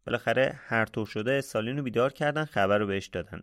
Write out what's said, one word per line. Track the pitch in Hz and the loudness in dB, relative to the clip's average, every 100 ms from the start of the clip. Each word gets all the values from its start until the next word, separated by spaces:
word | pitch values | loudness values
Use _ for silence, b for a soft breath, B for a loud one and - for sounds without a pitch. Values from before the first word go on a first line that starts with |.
| - | -6
بالاخره | 117 - 117 135 143 | -2 0 2 2 0
هر | - 113 110 | -2 0 0
طور | - 104 | -2 -4
شده | 107 110 | -4 0
استالین | 139 131 110 113 139 | -2 -2 -4 -4 -4
رو | |
بیدار | 131 113 131 | -2 2 0
کردن، | - 147 147 151 | 2 -2 0 -2
خبر | - 98 104 | 2 4 4
رو | 101 | 2
بهش | 98 - | -2 -4
دادن، | 90 82 85 | -8 -8 -12